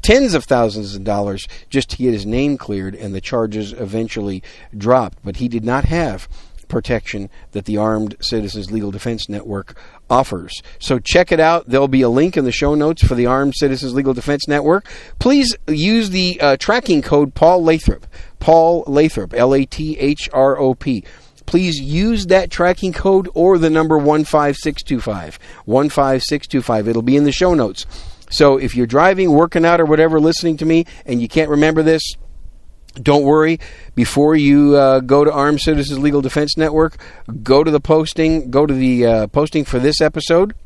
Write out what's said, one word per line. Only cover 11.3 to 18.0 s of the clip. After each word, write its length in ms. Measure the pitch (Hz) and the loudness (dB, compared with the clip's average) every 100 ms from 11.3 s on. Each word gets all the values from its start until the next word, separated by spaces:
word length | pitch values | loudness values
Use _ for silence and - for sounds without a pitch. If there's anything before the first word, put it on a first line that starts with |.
it 80 | 165 | 2
out. 300 | 160 170 - | 2 2 0
There'll 180 | 127 139 | 0 2
be 140 | 131 | 2
a 80 | 123 | 2
link 260 | 123 165 170 | 2 0 0
in 80 | |
the 80 | 131 | -2
show 240 | - 143 151 | 0 0 0
notes 260 | 151 165 | 0 0
for 140 | - 123 | -2 0
the 120 | 123 | 0
Armed 260 | 131 139 131 | 0 -2 0
Citizens 380 | 143 131 135 | -2 -2 -4
Legal 200 | 127 135 | -4 -2
Defense 360 | 123 143 143 - | -4 -4 -6 -2
Network. 360 | 147 147 185 - - - - | -2 0 0 -2 -20 -18 -2
Please 360 | 247 285 247 233 - | 2 2 2 -4 -4
use 440 | 156 175 226 214 | -2 0 0 0
the, 320 | 185 180 180 | -2 -2 0
uh, 160 | 147 135 | 0 0
tracking 440 | - 233 240 160 | 0 -2 2 0
code 340 | - 147 147 - | 2 0 0 2
Paul 280 | 160 180 | 4 4
Lathrop. 420 | 165 160 - - | 2 2 0 -2